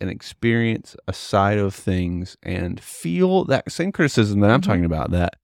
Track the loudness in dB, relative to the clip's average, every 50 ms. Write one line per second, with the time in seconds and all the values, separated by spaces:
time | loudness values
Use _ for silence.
0 | -8 -8 -8 -8 -12 -16 -10 -4 0 0 2 2 2 0 -2 -4 -6 -12 -20 -12
1 | -10 -10 -10 -10 -6 -2 2 2 4 4 2 2 0 -2 -4 -4 -2 -2 0 0
2 | 0 -2 -2 -4 -6 -8 -12 -12 -10 -8 -6 -4 -4 -6 -6 -8 -12 -16 -14 -10
3 | -6 -4 0 2 2 2 2 2 2 2 0 -2 -2 -4 -6 -4 -4 -4 0 0
4 | 0 2 2 2 2 2 4 4 4 4 4 4 2 2 0 2 0 0 0 -2
5 | -2 -2 0 0 0 -2 -4 _